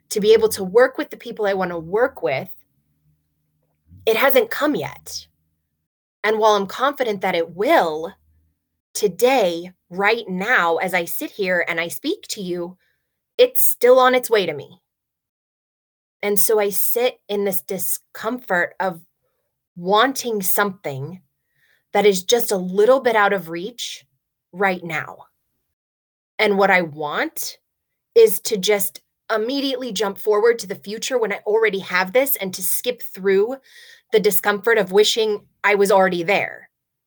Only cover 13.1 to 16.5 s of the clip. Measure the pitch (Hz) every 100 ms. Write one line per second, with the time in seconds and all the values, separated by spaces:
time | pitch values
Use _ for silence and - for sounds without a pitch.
13.1 | _ _ - 247 - - - 240 254 254
14.1 | 254 247 302 208 147 - - _ _ _
15.1 | _ _ _ _ _ _ _ _ _ _
16.1 | - 202 202 -